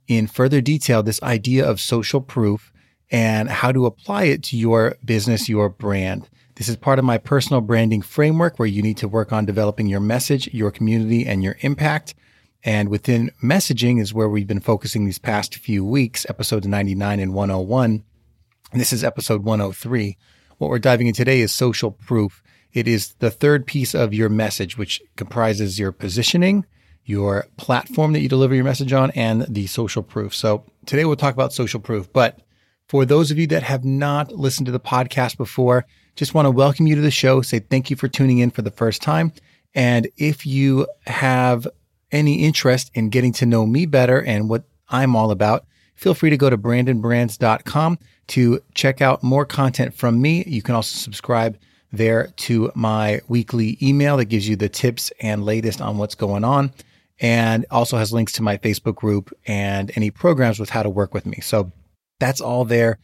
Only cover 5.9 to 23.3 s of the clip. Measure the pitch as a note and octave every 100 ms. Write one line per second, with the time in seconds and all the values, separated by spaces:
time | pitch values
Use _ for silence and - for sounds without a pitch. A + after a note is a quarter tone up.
5.9 | G2 F#2 G2 - _ _ - A2 A2+ C#3
6.9 | C3+ C3 A2+ - C#3 - C3 A2 A2+ A2+
7.9 | G#2+ - - D3+ D#3+ E3+ - A2+ G2+ G#2+
8.9 | G#2+ G#2 A2 G#2 A2 G2+ G2+ G#2 G#2 G#2
9.9 | G2 G#2 A#2+ - C#3 - A#2 G#2 - A2
10.9 | A2+ A2 A#2 - G2 F#2+ - C3+ C#3+ D3+
11.9 | D#3 - - _ _ _ _ A#2 G#2+ G2+
12.9 | G#2 - A#2 A#2+ - A#2 F#3+ - A#2+ A#2+
13.9 | A#2+ G2+ G#2+ G#2+ G#2 G2 G2+ - G#2+ -
14.9 | A2 G2+ - A#2 G#2 G2 - - G2+ G2
15.9 | C#3 A#2+ - - - A2 A2 G2 G2+ G2
16.9 | F#2+ G2+ G2+ F#2+ F#2+ G2+ F#2+ F#2+ B2+ A#2
17.9 | G#2+ - _ _ _ _ _ - B2 B2
18.9 | A2+ A#2+ - - G#2 G#2+ A2 G2+ - A#2
19.9 | B2 G2+ - _ _ _ - D3 B2 C3
20.9 | A#2+ A#2+ A2 B2+ C3 A2 - B2+ - A2+
21.9 | - - A#2 G2+ - _ _ _ A#2+ A#2
22.9 | A2 - - A#2